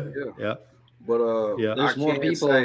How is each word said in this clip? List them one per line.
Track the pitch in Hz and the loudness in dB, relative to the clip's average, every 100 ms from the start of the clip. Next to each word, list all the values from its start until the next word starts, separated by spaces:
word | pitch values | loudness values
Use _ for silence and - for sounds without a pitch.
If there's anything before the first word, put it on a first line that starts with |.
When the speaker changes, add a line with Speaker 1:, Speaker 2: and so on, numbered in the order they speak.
| 143 139 | 0 -8
Speaker 1:
Yeah. | 131 - | -10 -6
Speaker 2:
yeah. | 104 113 - - _ - - | -6 -6 -10 -20 _ -12 -2
Speaker 1:
But, | 117 | 0
uh, | 117 113 107 101 | 2 0 0 0
Speaker 2:
Yeah. | 110 110 | 0 2
Speaker 3:
There's | 135 | 0
Speaker 1:
I | 131 | 0
Speaker 3:
more | 147 | 0
Speaker 1:
can't | 139 | 0
Speaker 3:
people | 156 160 147 | 0 0 4
Speaker 1:
say, | |
Speaker 3:
on | 131 | 4